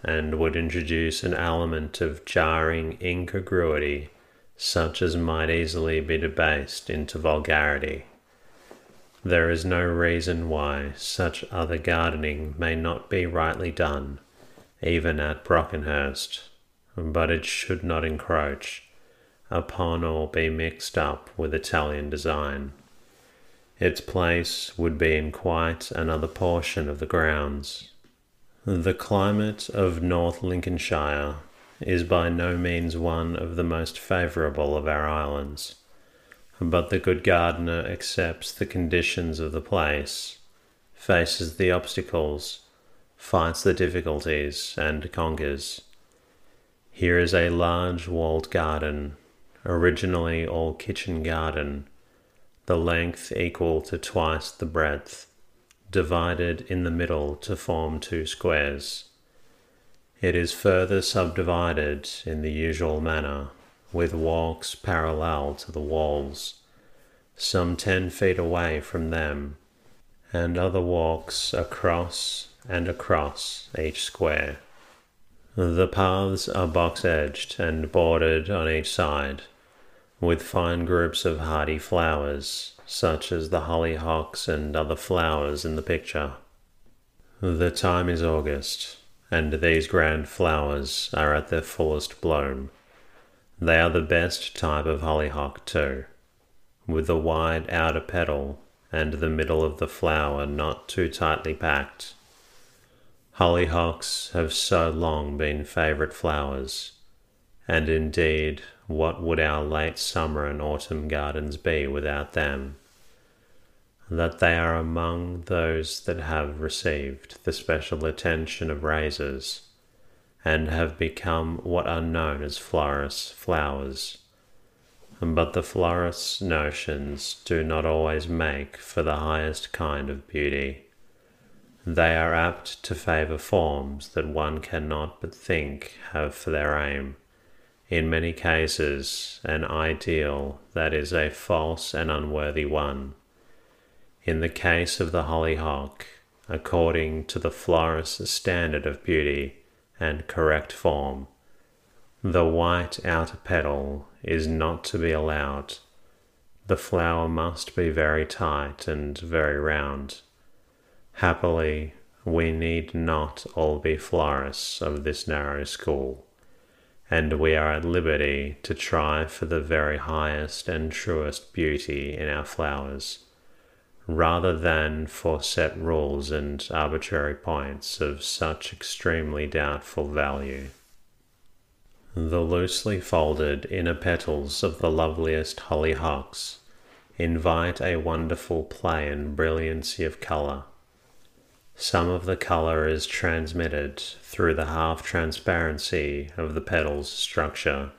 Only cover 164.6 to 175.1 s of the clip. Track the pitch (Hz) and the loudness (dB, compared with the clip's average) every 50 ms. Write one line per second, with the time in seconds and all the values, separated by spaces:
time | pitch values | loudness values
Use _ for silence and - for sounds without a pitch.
164.6 | - - - - - 78 73 71 71 78 73 - - - 78 73 71 71 71 71 | -6 -6 -4 -4 -2 -2 -2 -2 -2 -4 -4 -4 -4 -2 -2 -2 -2 -2 -4 -4
165.6 | 71 - - - - - 76 69 67 67 65 67 - _ _ _ - - - - | -4 -6 -8 -6 -2 0 0 0 0 -4 -6 -8 -14 _ _ _ -20 -20 -20 -20
166.6 | _ _ _ _ _ _ _ - - - 85 82 80 76 76 73 78 80 78 78 | _ _ _ _ _ _ _ -20 -6 0 2 2 2 2 2 4 4 4 6 4
167.6 | 76 78 76 76 82 85 85 90 82 80 76 73 73 71 71 69 69 71 73 - | 4 2 0 0 0 0 0 2 2 2 2 2 2 2 0 0 -4 -6 -8 -10
168.6 | _ - 82 - - - - 82 76 78 76 76 80 78 - - - 78 82 80 | _ -8 -6 -6 -2 0 2 2 2 4 2 0 0 -2 -4 -8 -4 -2 -2 -2
169.6 | 73 76 82 78 76 73 76 73 71 80 78 78 76 76 76 76 76 76 - - | 0 0 2 2 2 2 0 -2 -4 -2 -2 0 0 0 -2 -2 -4 -6 -8 -8
170.6 | - - 87 80 78 78 78 - - - 87 78 76 73 71 - - - - - | -6 -4 -4 -2 -2 -4 -4 -6 -2 -2 0 0 0 -2 -4 -8 -12 -10 -2 0
171.6 | 80 76 73 71 - - 73 69 69 71 73 - 76 76 73 73 73 - - - | 0 2 0 0 -2 -4 -6 -4 -4 -6 -6 -4 -4 -2 -2 -4 -4 -6 -6 -4
172.6 | 80 73 71 69 69 69 69 69 - - - - - _ _ _ _ - - - | -2 -2 -2 -4 -4 -6 -8 -8 -8 -10 -10 -12 -16 _ _ _ _ -20 -20 -20
173.6 | _ _ _ _ _ _ _ - - - 82 80 85 80 85 87 85 92 85 78 | _ _ _ _ _ _ _ -14 -8 -4 2 4 4 4 4 4 2 2 2 2
174.6 | 82 87 80 78 78 78 76 78 78 76 | 2 2 2 4 2 0 -2 -4 -6 -6